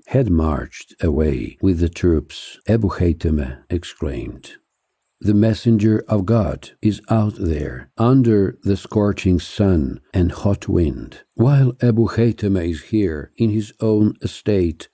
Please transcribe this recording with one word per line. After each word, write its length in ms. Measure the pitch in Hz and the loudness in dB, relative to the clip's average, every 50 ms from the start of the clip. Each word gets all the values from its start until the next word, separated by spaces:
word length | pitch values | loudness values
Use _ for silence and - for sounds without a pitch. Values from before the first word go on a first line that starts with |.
| - - | -10 -2
had 200 | - 135 127 101 | -2 0 2 2
marched 680 | 85 80 78 78 76 62 60 - - - - - - - | 2 2 2 0 -2 -4 -6 -10 -14 -20 -20 -20 -10 -4
away 540 | - 82 71 76 78 76 67 62 52 - - - | -2 -2 0 0 0 0 0 -2 -6 -8 -6 -2
with 160 | - 95 90 82 | 0 0 2 2
the 100 | 85 82 | 0 -2
troops, 720 | - - - 87 82 73 - - - - - - - - - - | -2 0 2 2 2 2 0 -6 -12 -18 -18 -18 -20 -10 -2 0
Abu 220 | 107 113 110 90 | 0 2 2 0
Haythama 720 | - - 92 87 82 - - 80 78 76 69 65 71 - - - | 0 0 0 0 0 0 0 -2 0 0 -2 -4 -10 -14 -10 -6
exclaimed, 880 | 82 82 - - - - 80 78 71 - - - - 67 - - - - _ _ _ _ _ _ _ _ _ _ _ - | -6 -6 -6 -8 -12 -8 -8 -8 -6 -8 -10 -12 -14 -16 -20 -20 -20 -20 _ _ _ _ _ _ _ _ _ _ _ -6
"The 120 | - 101 | -2 2
messenger 720 | 104 104 107 113 113 - - 120 113 104 104 110 107 107 - | 2 4 4 2 0 0 2 2 2 4 4 2 2 0 0
of 200 | - 107 101 92 | -2 -2 -2 0
God 460 | 101 117 113 98 76 67 - - - - - | 0 0 0 0 -2 -4 -8 -10 -16 -10 -2
is 180 | - 110 98 92 - - | -2 -2 -2 -2 -4 -2
out 280 | 117 110 107 104 - - | 0 2 0 0 -2 -2
there, 520 | 95 82 78 71 73 - 60 64 - - _ | -2 -2 -2 -2 -4 -6 -8 -12 -16 -12 _
under 600 | - 113 123 135 135 120 117 107 101 98 90 - - - | 0 2 4 4 4 4 4 4 4 2 0 -2 -4 -2
the 120 | 101 98 | -2 -2
scorching 640 | - - - - 107 104 101 95 - - 95 90 87 | -2 -2 -2 -2 0 0 0 0 0 0 2 2 0
sun 600 | - - - - 104 95 92 80 69 64 - - _ _ | 0 -4 -2 0 2 2 4 2 0 -2 -6 -10 _ _
and 180 | - 95 87 82 | -2 0 0 0
hot 380 | - - - 101 101 - - - | -2 -2 -2 -2 -2 -2 -2 -2
wind, 540 | 95 90 85 71 65 60 57 - - - - _ _ | 0 0 0 0 -2 -6 -10 -16 -18 -20 -20 _ _
while 360 | - 117 139 143 135 135 123 123 - | 0 2 4 4 4 4 2 0 0
Abu 280 | 123 120 107 113 113 98 | 0 2 2 2 0 0
Haythama 600 | - 113 117 117 107 - 107 101 98 92 85 87 | 0 0 0 0 0 -2 -2 -2 0 0 -2 -2
is 140 | 82 78 - - | -6 -6 -6 -4
here 400 | 107 107 101 87 78 73 71 - _ - | -2 0 0 0 -2 -6 -10 -10 _ -2
in 100 | 117 110 | -2 0
his 240 | 104 110 104 - - - | 0 -2 -4 -6 -8 -4
own 340 | 117 110 107 104 107 107 - - | -2 0 2 4 2 2 0 -2
estate, 680 | - 98 - - - 110 104 95 90 82 80 - - - | -8 -8 -8 -6 -2 0 0 2 0 0 -2 -6 -14 -10